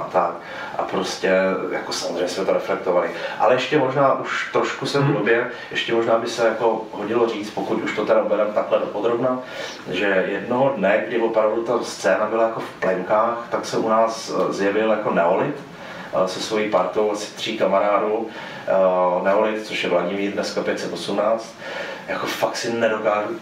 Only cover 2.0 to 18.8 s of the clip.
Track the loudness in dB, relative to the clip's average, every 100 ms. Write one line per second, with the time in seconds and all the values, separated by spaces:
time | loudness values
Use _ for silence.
2 | -4 -2 -2 -2 0 0 0 -4 0 2
3 | 0 -4 -6 2 4 4 4 2 2 4
4 | 4 4 -2 -4 -2 0 0 -2 -2 2
5 | 2 2 2 2 0 -6 -8 -6 0 2
6 | 4 2 0 0 0 2 0 0 -4 -8
7 | -2 2 2 0 -6 -6 -4 -2 -2 -2
8 | 2 2 4 2 2 0 2 0 0 -2
9 | 0 0 0 -2 -6 -10 -10 -10 -6 -2
10 | 2 2 0 -2 -2 2 2 2 2 2
11 | 2 0 2 2 2 2 0 -2 -2 -2
12 | 2 2 2 2 0 0 -8 -4 -2 0
13 | 2 2 2 -2 -4 -6 -4 -2 2 4
14 | 2 0 -4 -2 -2 0 0 2 2 0
15 | 0 2 2 2 0 -4 -10 -16 -14 -14
16 | -4 0 0 -2 -2 -2 0 0 0 2
17 | 0 0 -6 -8 -6 0 2 4 4 2
18 | 2 0 -2 -8 -12 -10 0 4